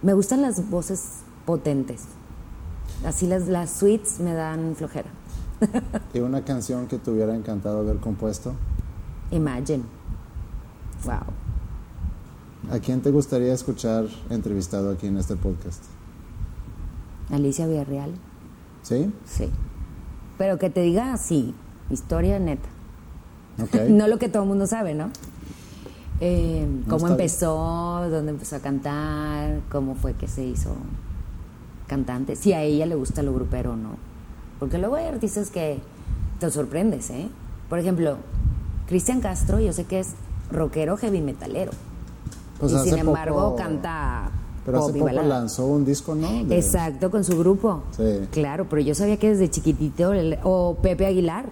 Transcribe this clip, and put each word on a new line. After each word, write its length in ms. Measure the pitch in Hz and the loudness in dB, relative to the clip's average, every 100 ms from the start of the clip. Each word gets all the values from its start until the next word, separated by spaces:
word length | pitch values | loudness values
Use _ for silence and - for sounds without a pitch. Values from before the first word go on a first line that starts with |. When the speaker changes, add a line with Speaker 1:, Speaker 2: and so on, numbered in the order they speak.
Speaker 1:
Me 120 | 185 | 6
gustan 280 | 196 196 262 | 6 6 4
las 280 | 277 190 190 | 2 0 0
voces 340 | 180 175 190 - - - - - | -2 -2 -4 -6 -12 -18 -12 -2
potentes, 580 | 170 - 139 131 120 - - - - - - - - - - 165 | 0 2 0 0 -6 -12 -16 -16 -14 -14 -12 -10 -8 -8 -4 -4
así 200 | 156 180 | 0 2
las, 200 | 185 180 | 2 2
las 240 | 180 170 | 0 -2
suites 480 | - 202 220 - - | 4 6 6 2 -2
me 140 | 175 | 0
dan 420 | 165 160 160 160 151 | 0 -2 -2 -2 -2
flojera. 340 | 156 151 - - - - - - | -4 -6 -8 -12 -12 -8 -8 -2
<laughs> 520 | 214 254 - 220 - | 0 0 -2 -6 -4
Speaker 2:
¿Y 60 | 123 | -2
una 240 | 123 135 | 0 0
canción 440 | 131 135 110 127 123 | 0 -4 -2 -4 -4
que 100 | 120 | -4
te 100 | - | 0
hubiera 240 | 110 110 113 | 2 2 0
encantado 440 | 107 104 101 107 | -2 -4 -2 0
haber 180 | 107 107 | 2 0
compuesto? 560 | 110 101 107 104 123 123 - - - - - - - | 0 -2 -2 -2 -6 -4 -2 -2 -4 -8 -12 -10 -2
Speaker 1:
Imagine. 520 | 170 151 123 127 147 117 - - - - - - - - - - - - | 0 0 0 0 -2 -2 -10 -8 -8 -8 -10 -8 -10 -12 -14 -12 -8 -4
Wow. 1700 | 117 - - - - - - - - - - - - - - - 120 | -4 -4 -6 -4 -4 -4 -10 -12 -6 -6 -6 -12 -18 -18 -12 -4 -2
Speaker 2:
¿A 40 | |
quién 220 | 98 127 | 0 2
te 80 | 135 | 4
gustaría 420 | 143 139 131 123 | 4 4 2 2
escuchar 520 | 127 - 120 117 113 110 - - | 2 0 -2 0 0 0 -4 -4
entrevistado 600 | 117 104 101 90 101 98 | -4 -2 -2 -2 -2 0
aquí 160 | 92 101 | -2 -2
en 100 | 98 | -2
este 180 | 90 95 | 0 0
podcast? 440 | 95 90 - 85 - - - - - - - - - - - - - - - | 0 -2 -6 -10 -14 -18 -18 -18 -16 -10 -8 -8 -12 -10 -10 -10 -12 -12 -4
Speaker 1:
Alicia 360 | 143 143 135 160 | 0 2 2 0
Villarreal. 440 | 160 139 139 143 180 - - - - - - | 0 -2 -6 -6 -10 -14 -20 -20 -20 -20 -20
Speaker 2:
¿Sí? 280 | - 123 185 208 - | -2 0 0 -2 -6
Speaker 1:
Sí. 240 | - - - - - - - - - - - | -2 -2 -2 -4 -6 -10 -10 -14 -14 -14 -2
Pero 200 | 196 180 | 0 2
que 120 | 190 | 2
te 120 | 160 | 4
diga 320 | 175 175 254 | 4 4 2
así, 400 | 269 - 160 117 - - - - | -2 2 2 2 -4 -12 -14 -4
historia 500 | - - 165 165 202 | -4 0 2 4 4
neta. 300 | 175 - - - - - - - - - - - | 2 -2 -6 -12 -16 -18 -16 -16 -16 -20 -14 -6
Speaker 2:
Ok. 140 | 110 226 | 0 4
Speaker 1:
<laughs> 80 | 220 | 8
No 180 | 208 214 | 8 8
lo 100 | 220 | 4
que 100 | 233 | 2
todo 140 | 208 | 0
el 60 | 196 | 2
mundo 180 | 196 196 | 2 2
sabe, 260 | 226 196 | 0 0
¿no? 160 | 151 185 262 - - - - - - - - - - | -2 -4 -8 -14 -14 -16 -16 -16 -16 -16 -14 -6 0
Eh, 460 | 175 175 165 160 151 | 2 4 4 2 0
Speaker 2:
No, 160 | 135 117 | 0 0
Speaker 1:
cómo 120 | 160 | 2
Speaker 2:
está 100 | 170 | 4
bien. 120 | 175 | 4
Speaker 1:
empezó, 880 | 175 - 170 156 160 170 170 175 175 | 2 2 2 2 0 0 -2 -2 0
dónde 220 | 160 151 | 0 0
empezó 240 | 147 - 147 | -4 -6 -8
a 40 | |
cantar, 1000 | 139 139 143 147 151 151 151 151 151 151 - | -2 -2 -2 -2 -2 -2 -2 -2 0 -2 -2
cómo 260 | 143 135 131 | -2 -2 0
fue 180 | 120 | -2
que 140 | - - | -2 -4
se 180 | 131 131 | -4 -2
hizo 260 | 123 - - - - - - - - - - - - - | -2 -2 -4 -6 -8 -8 -8 -8 -10 -12 -16 -18 -16 -4
cantante, 480 | 139 127 123 139 127 | -2 -2 -2 -4 0
si 180 | 202 | 4
a 80 | 175 | 4
ella 220 | 151 147 156 | 4 2 2
le 100 | 160 | 0
gusta 280 | 131 - | -2 0
lo 100 | 143 | 0
grupero 400 | 127 127 127 123 | 0 0 -2 -2
o 20 | 117 | -4
no. 200 | 110 107 - - - - - - | -6 -10 -14 -16 -16 -14 -14 -6
Porque 180 | 139 156 | -2 0
luego 180 | 196 285 | 0 0
hay 100 | 330 | -2
artistas 440 | 269 214 208 202 | -2 -2 -2 -4
que 280 | 180 160 135 - - - - - - | -2 -2 -4 -8 -14 -4 -2 -2 -2
te 100 | 170 | -2
sorprendes, 600 | 147 123 139 220 147 - | 0 -2 2 2 0 -4
¿eh? 180 | 123 185 - - - - | -6 -8 -10 -12 -12 -4
Por 80 | 170 | -2
ejemplo, 380 | 175 180 160 135 - - - - - - - | 0 2 2 0 -4 2 2 2 -2 -4 0
Cristian 320 | 180 175 254 | 2 4 2
Castro, 380 | 226 180 - 208 | 0 2 4 4
yo 140 | 220 | 4
sé 100 | 165 170 | 2 -2
que 140 | 190 | -2
es 100 | 185 - - - - | -2 -8 -8 -6 -4
rockero 460 | - 156 156 156 208 | 0 0 2 0 0
heavy 240 | 226 190 | 2 2
metalero. 500 | 147 131 - 165 185 - - - - - - - - - | 0 -2 -6 -4 -4 -6 -10 -12 -12 -10 -10 -10 -14 0
Speaker 2:
Pues 120 | 143 | 4
Speaker 1:
Y 40 | 131 | 4
Speaker 2:
hace 140 | 135 | 6
Speaker 1:
sin 100 | 165 | 6
embargo, 360 | 156 151 160 147 - | 6 4 2 2 2
Speaker 2:
poco, 40 | - | 2
Speaker 1:
canta 720 | - 156 175 165 139 120 101 - - - - | -2 -2 -2 -2 -2 -2 -2 -4 -6 -8 0
Speaker 2:
pero 140 | 127 | 2
Speaker 1:
pop 100 | 147 | 4
Speaker 2:
hace 80 | 143 | 4
Speaker 1:
y 40 | |
Speaker 2:
poco 120 | 151 | 2
Speaker 1:
balada. 140 | 127 151 | 4 4
Speaker 2:
lanzó 380 | 131 117 - 131 | 2 0 0 4
un 180 | 147 135 | 4 4
disco, 300 | 139 - 156 | 2 0 -2
¿no? 120 | 160 226 208 | 0 0 4
De 100 | 175 | 4
Speaker 1:
Exacto, 540 | - 175 165 139 185 | 6 2 2 0 0
con 120 | 208 | 2
su 140 | 175 170 | 4 6
grupo. 460 | 170 196 226 170 - - | 6 6 4 2 -4 0
Speaker 2:
Sí. 320 | 110 104 98 | 2 2 0
Speaker 1:
Claro, 360 | - 147 151 - | 0 0 0 0
pero 140 | 151 | 2
yo 140 | 143 147 | 4 4
sabía 220 | 202 208 | 4 4
que 120 | 214 | 6
desde 200 | 208 185 | 6 4
chiquitito, 600 | - - 147 156 139 175 | 4 4 4 2 4 4
el, 260 | 202 160 160 | 4 2 2
o 340 | 185 185 180 170 | 4 4 4 4
Pepe 240 | 190 175 190 | 4 4 4
Aguilar. 400 | 185 175 175 262 | 4 2 0 -6